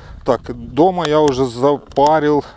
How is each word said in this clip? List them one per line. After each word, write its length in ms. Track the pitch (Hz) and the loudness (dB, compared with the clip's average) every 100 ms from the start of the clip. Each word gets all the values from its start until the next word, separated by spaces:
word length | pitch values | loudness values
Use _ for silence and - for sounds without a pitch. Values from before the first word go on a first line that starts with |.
| - - - | -20 -6 -2
Так, 280 | 117 - | -2 -4
дома 540 | 120 117 123 185 175 151 | -14 -4 0 2 0 0
я 120 | 151 | 2
уже 260 | 151 127 131 | 2 0 -4
запарил 1000 | 117 139 139 - - 143 156 147 147 - | 0 0 0 -4 0 2 2 0 -2 -4